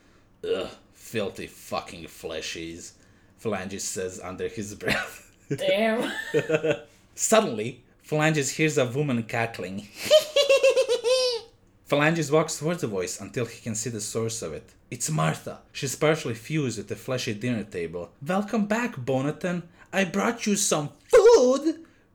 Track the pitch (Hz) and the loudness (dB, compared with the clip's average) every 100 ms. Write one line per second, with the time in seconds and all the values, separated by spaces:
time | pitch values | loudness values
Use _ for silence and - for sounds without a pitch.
0 | _ _ _ _ 85 92 90 - _ - | _ _ _ _ -2 -2 -2 -10 _ -20
1 | - 113 95 - 82 - - 95 - 90 | -8 -4 -4 -6 -12 -14 -8 -6 -6 -12
2 | 76 - 85 80 - 90 82 85 - - | -16 -14 -10 -8 -8 -8 -10 -12 -16 -20
3 | - _ _ _ 113 98 95 98 - 104 | -20 _ _ _ -6 -6 -6 -8 -8 -6
4 | 92 92 90 92 92 - 101 104 - - | -6 -8 -10 -8 -6 -6 -10 -6 -2 -2
5 | - - - _ - 143 190 196 220 226 | -4 -12 -20 _ -8 -4 0 2 2 0
6 | 285 - - 185 - 156 156 143 - _ | -2 -6 -2 -2 0 0 0 -2 -6 _
7 | _ - - 220 196 110 117 - _ _ | _ -6 2 4 4 -2 -6 -8 _ _
8 | - 151 156 156 131 - 156 147 123 131 | -4 2 2 2 0 0 2 2 0 0
9 | 151 120 113 120 117 - 92 95 - - | 0 -2 -2 -2 -2 -4 -8 -10 -12 -10
10 | - 605 605 571 571 539 539 508 480 494 | 4 4 4 2 4 6 6 4 2 0
11 | 466 523 508 453 - - _ _ - 143 | 2 2 0 -4 -10 -20 _ _ -2 2
12 | 151 170 139 156 160 - 151 170 123 98 | 4 2 2 2 2 -2 -4 -4 -4 -4
13 | 90 - 98 127 113 - 120 107 131 110 | -4 -6 -8 -6 -6 -8 -8 -6 -6 -6
14 | - 117 113 - 85 76 - _ _ 123 | -6 -4 -4 -4 -8 -10 -14 _ _ -8
15 | - 156 156 156 - 80 - - 139 - | -4 0 0 -2 -8 -14 -14 -8 -6 0
16 | 156 160 139 113 - 156 131 104 98 104 | 2 2 -2 -8 -4 -2 -2 -4 -8 -10
17 | - 127 127 104 123 117 98 90 82 87 | -6 -4 -4 -4 -2 -4 -4 -6 -6 -6
18 | 85 _ 143 190 208 226 202 220 240 185 | -10 _ -4 -2 0 -2 0 0 -2 -6
19 | 117 131 143 147 185 175 - - - 190 | -2 0 -2 -2 -4 -4 -8 -16 -6 -2
20 | 185 196 208 233 214 202 - 165 147 - | 0 0 -2 0 0 0 2 0 -2 -8
21 | - 480 453 453 254 277 311 302 - _ | 6 8 10 10 8 4 2 -2 -6 _
22 | _ | _